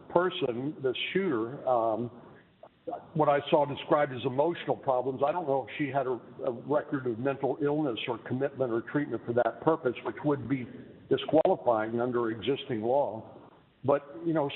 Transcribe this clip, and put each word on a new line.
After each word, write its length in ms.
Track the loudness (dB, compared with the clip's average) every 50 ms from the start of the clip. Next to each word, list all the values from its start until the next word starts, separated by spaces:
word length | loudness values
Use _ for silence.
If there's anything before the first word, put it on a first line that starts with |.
| -4 0
person, 640 | 2 2 2 2 0 0 -2 -2 -2 -2 -4 -4 -4 -2
this 140 | -2 -2 -2 -2 -4 -2
shooter. 560 | 0 0 2 2 2 0 0 -2 -6 -4 0
Um, 440 | 2 2 4 4 2 2 0 -2 -6 -8 -12 -18 -20 -20 -20 -20 _ _ _ -20 -20 _ _ _ -10 -10 -10 -10 -2 0
what 160 | 2 4 6
I 100 | 4 4 4 4
saw 160 | 4 4 4
described 480 | 2 -2 -6 0 2 4 4 4 2 -2
as 60 | -4 -4
emotional 500 | 0 2 2 2 2 0 -2 -2 -2 -2
problems, 460 | 0 0 0 0 2 0 -2 0 0 0
I 60 | 0
don't 160 | 0 0 0
know 180 | 0 0 0 -2
if 80 | -4 -4
she 120 | -4 -4 -2
had 160 | 0 0 0
a, 140 | 0 -2 -4 -6 -12 -12 -6 -4
a 60 | -4 -4 -4 -2
record 400 | -2 0 0 0 -2 -4 -4 -2
of 100 | -4 -2
mental 400 | -2 -2 -2 -2 0 -2 -2 0 0 0
illness 340 | 0 0 0 0 -2 -2 -4 -4
or 100 | -6 -6 -6
commitment 520 | -6 -4 -2 -2 -2 -2 -2 -2 -2 0
or 100 | 0 -2
treatment 440 | -2 -2 -2 -2 -2 -2 -4 -4 -4
for 80 | 0 2
that 280 | 2 2 2 -2 2
purpose, 340 | 2 2 2 4 2 0 -2 -2 -4
which 140 | -8 -6 -2 0
would 240 | 0 0 0 0
be 200 | -2 -2 -2 -4 -8 -12 -16 -18 -18 -20 -14 -2 0
disqualifying 920 | 0 0 2 4 4 6 6 6 4 2 2 2 2 4 2 0 0 0
under 300 | 0 2 2 0 0 0
existing 520 | -2 -2 -2 -2 -2 -2 -2 -4 -4 -2
law. 420 | 0 2 2 2 2 0 -4 -8 -10 -14 -18 -20 -20 -20 -20 -20 _ _ _ _ 0
But, 320 | 2 2 2 0 -6 -12 -6 -2
you 80 | 0 2
know, 160 | 2 0 0 -2